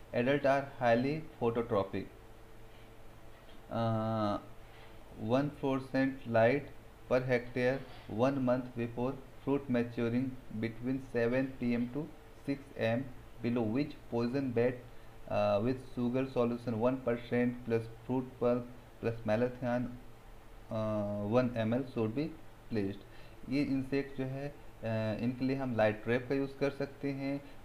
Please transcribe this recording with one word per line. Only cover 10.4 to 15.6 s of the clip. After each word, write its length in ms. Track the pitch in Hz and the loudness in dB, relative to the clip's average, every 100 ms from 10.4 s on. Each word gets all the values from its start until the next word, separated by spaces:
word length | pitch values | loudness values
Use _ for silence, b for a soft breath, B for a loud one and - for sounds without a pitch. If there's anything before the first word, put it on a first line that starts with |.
| - 110 | -8 -4
between 380 | 113 - 123 135 - 120 | -4 -2 -2 -2 -2 2
seven 300 | 117 131 135 - | 2 2 0 0
P 140 | 120 120 | 0 2
M 200 | 120 143 | 0 -4
to 80 | 165 - - - - | -6 -10 -18 -10 -4
six 320 | 139 - - | -4 -4 -2
A 160 | 110 117 | 0 0
M, 60 | 139 - - - 120 | -2 -10 -14 -6 0
below 260 | 120 107 | 2 2
which 180 | 123 151 - - | 2 0 -4 -4
poison 400 | 120 120 139 135 | 0 0 0 0
bat, 180 | 117 123 135 - B B B - | 4 4 2 -8 B B B -2
अ, 320 | 104 104 101 | 2 4 4